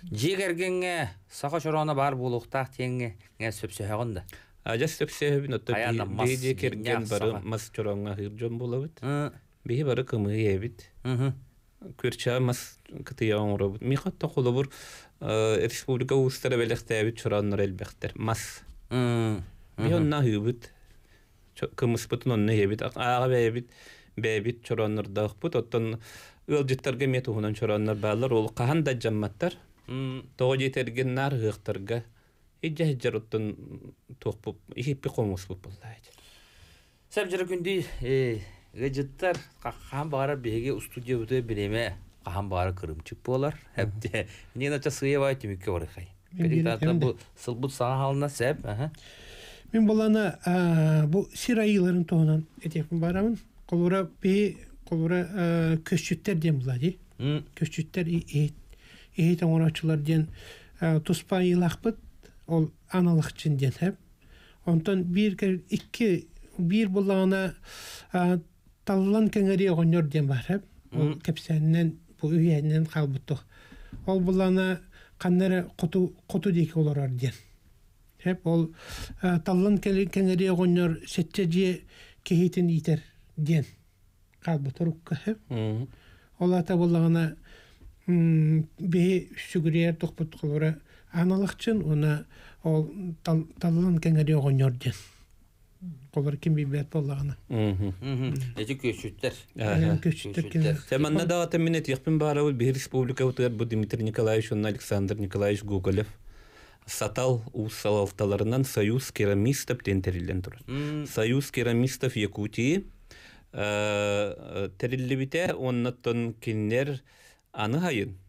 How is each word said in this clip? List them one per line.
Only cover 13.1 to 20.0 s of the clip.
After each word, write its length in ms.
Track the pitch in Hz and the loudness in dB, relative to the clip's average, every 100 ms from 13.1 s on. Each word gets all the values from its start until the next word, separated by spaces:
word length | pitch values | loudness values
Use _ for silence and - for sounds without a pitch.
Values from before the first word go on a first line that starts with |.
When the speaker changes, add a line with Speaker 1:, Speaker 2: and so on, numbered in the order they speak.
| - 113 104 | -4 0 0
Speaker 2:
оңоробут. 420 | 104 101 101 104 | 0 0 -2 -2
Ми 140 | 120 135 | -2 -2
хатта 320 | 196 - 147 | -2 -6 -4
холобур, 400 | - 123 123 139 - - - - - | 0 0 2 -2 -6 -20 -20 -20 -10
э, 460 | 107 107 110 107 117 | -2 0 2 2 0
республика 480 | - - 127 127 | -4 -4 -2 0
устара 420 | 135 131 131 131 123 | 2 2 0 -2 0
белектәбит 600 | 113 117 - 113 107 113 | 0 -2 -2 0 0 -2
чораннар 400 | 117 104 104 101 | -2 0 0 0
элбектер. 520 | 98 95 98 - - | 0 -2 -12 -10 -10
Мас. 480 | - 110 113 - - - - - | -6 -4 -2 -6 -14 -18 -20 -6
Speaker 1:
Мм. 520 | 123 123 117 113 104 90 - - - | -2 2 2 0 -2 -6 -16 -18 -4
Speaker 2:
Би 80 | |
Speaker 1:
Мгм. 100 | 123 | 0
Speaker 2:
онна 260 | 170 | 2